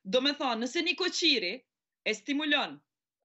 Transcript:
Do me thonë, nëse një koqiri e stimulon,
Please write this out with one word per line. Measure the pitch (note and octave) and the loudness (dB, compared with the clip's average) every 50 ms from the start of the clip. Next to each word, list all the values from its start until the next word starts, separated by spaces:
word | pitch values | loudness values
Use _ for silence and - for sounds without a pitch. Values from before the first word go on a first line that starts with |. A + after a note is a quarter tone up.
Do | - F#3+ G#3+ B3+ | -4 0 0 2
me | C4 D4 C#4 | 2 2 0
thonë, | - D4 B3+ A3+ A3 B3 | 0 -2 -2 0 -2 -2
nëse | B3+ - E4+ D#4+ | -2 -2 0 0
një | F4+ - - | 0 0 0
koqiri | F4+ F4+ - - E4+ D#4 C#4 G#3+ F3 F3 A3+ C4 - _ _ _ _ _ _ _ - | -2 -2 0 2 2 4 4 2 0 -2 -4 -6 -10 _ _ _ _ _ _ _ -4
e | G#3+ A3 | -4 -4
stimulon, | G#3 - D4 C#4 C#4+ D#4 D4 D4 C4+ G#3+ D#3+ - - _ _ _ _ _ _ _ _ | -4 -4 -4 -2 0 2 2 2 2 0 -2 -6 -12 _ _ _ _ _ _ _ _